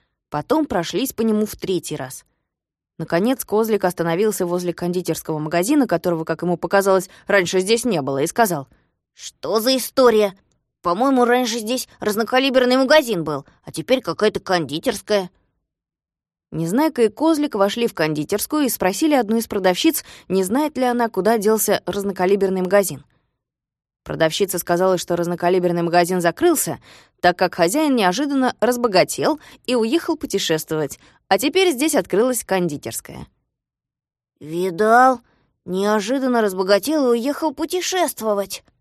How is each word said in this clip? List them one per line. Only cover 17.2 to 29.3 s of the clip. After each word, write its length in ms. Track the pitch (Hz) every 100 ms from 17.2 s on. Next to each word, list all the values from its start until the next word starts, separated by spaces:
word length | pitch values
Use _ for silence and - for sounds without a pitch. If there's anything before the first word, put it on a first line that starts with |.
| 320 302 294 208
вошли 300 | 196 233 233
в 80 |
кондитерскую 720 | - 156 151 147 202 - 302
и 40 | 262
спросили 440 | - 185 202 320
одну 220 | 277 202 226
из 100 | 220
продавщиц, 560 | 214 185 180 320 - - - -
не 160 | 190
знает 340 | 185 247 302 262
ли 60 |
она, 260 | 247 240 226
куда 260 | 190 190 226
делся 460 | 202 220 208 196
разнокалиберный 800 | - 196 196 185 185 196 190 185
магазин. 420 | 180 202 190 135 - _ _ _ _ _ _ _ _ _
Продавщица 560 | - 151 160 - 190 175
сказала, 380 | - 175 190 180
что 180 | -
разнокалиберный 680 | 170 170 175 175 185 175 175
магазин 400 | 170 175 175 185
закрылся, 560 | 170 - 349 311 - 127 - - _ _
так 160 | 180 175
как 160 | 180
хозяин 400 | - 170 277 311
неожиданно 640 | 247 185 190 285 277 254 -
разбогател 800 | 226 247 240 185 151 - 180